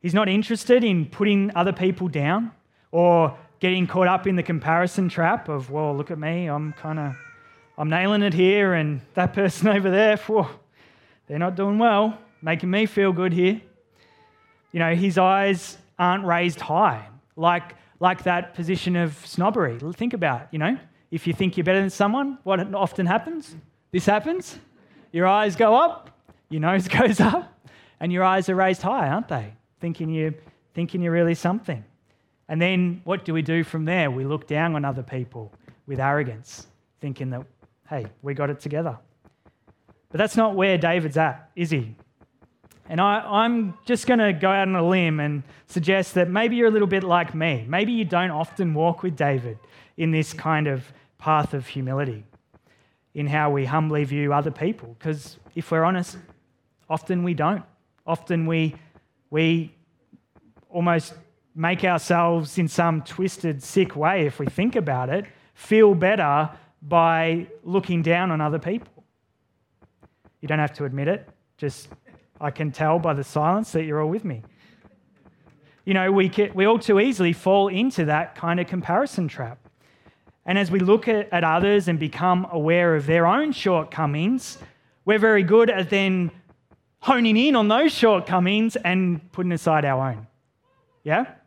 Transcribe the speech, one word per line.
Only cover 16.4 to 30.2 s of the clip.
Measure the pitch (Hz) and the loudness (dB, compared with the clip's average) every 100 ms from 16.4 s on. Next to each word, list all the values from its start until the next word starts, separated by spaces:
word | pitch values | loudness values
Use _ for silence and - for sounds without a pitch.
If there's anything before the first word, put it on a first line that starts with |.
| 175 - | 0 -4
high, | - 156 208 113 107 - _ - | -4 2 2 0 -10 -20 _ -2
like, | 165 175 170 - _ _ | 0 0 -4 -20 _ _
like | 180 180 | 0 0
that | - 175 175 | 0 -2 -2
position | - 165 185 - 175 | -8 -4 -4 -2 0
of | 170 147 - | -2 -4 -12
snobbery. | - 185 226 156 117 | -2 -2 0 -2 -4
L-, | 143 | -10
think | 170 240 | -6 -6
about, | 233 165 123 - | -2 -2 -2 -6
you | 160 | -4
know, | 156 254 - _ _ | -2 -2 -8 _ _
if | 165 - | -6 -4
you | |
think | 151 180 175 | -2 -2 0
you're | |
better | 165 190 | 0 2
than | 196 | 0
someone, | - 202 240 277 262 | 0 0 0 -4 -6
what | 190 190 196 196 | -4 -2 -2 -4
often | 185 - 175 | -4 -2 0
happens? | 202 - 330 - 160 - _ _ | 0 -2 -12 -12 -20 -20 _ _
This | 180 180 | -2 2
happens. | 208 247 359 - - - _ _ _ _ | 0 0 -6 -8 -18 -20 _ _ _ _
Your | 165 185 | -2 2
eyes | 202 214 175 | 2 0 2
go | 226 | 4
up, | 233 339 339 - _ _ _ _ | 6 4 0 -16 _ _ _ _
your | 156 | -2
nose | 156 190 180 | 0 0 0
<laughs> | - | 2
goes | 247 220 | 2 4
up, | 214 339 349 _ _ - _ _ | 2 2 -6 _ _ -20 _ _
and | 180 | -4
your | 180 | 0
eyes | 185 190 180 | 2 2 0
are | 185 | 2
raised | 190 185 | 2 0
high, | 185 254 151 | -2 -2 0
aren't | 165 233 | -2 -4
they? | 143 107 107 _ _ | -8 -8 -16 _ _
Thinking | 170 165 160 | -8 -6 -6
you, | 160 | -4